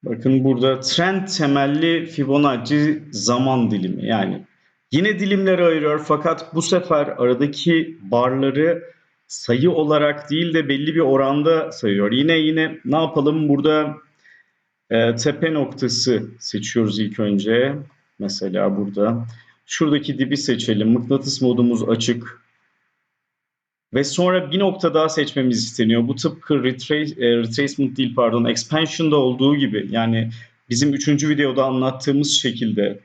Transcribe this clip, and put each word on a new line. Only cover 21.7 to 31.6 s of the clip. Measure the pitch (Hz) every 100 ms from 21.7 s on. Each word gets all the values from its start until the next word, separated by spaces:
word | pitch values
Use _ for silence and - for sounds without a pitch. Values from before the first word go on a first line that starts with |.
| 117 -
açık. | 113 - 120 117 - _ _ _ _ _ _ _ _ _ _ _ _ _ _ _
Ve | 123
sonra | 139 - 180 185 147
bir | 165
nokta | 196 190 170
daha | 151 156
seçmemiz | 160 143 - 127 117
isteniyor. | 110 - 113 117 117
Bu |
tıpkı | 120 160 147 -
retrace-, | 147 127 127 - 151 151 -
e, | 120 117
retracement | 113 117 143 - 135 131
değil, | 123
pardon, | 120 117 117
expansion'da | 117 117 - 156 160 - 165 151
olduğu | 127 123 135 143
gibi. | 135 104 98
Yani | 110 117 113 113 113 - _ _
bizim | 120 147
üçüncü | 139 143 143 151
videoda | 147 143 131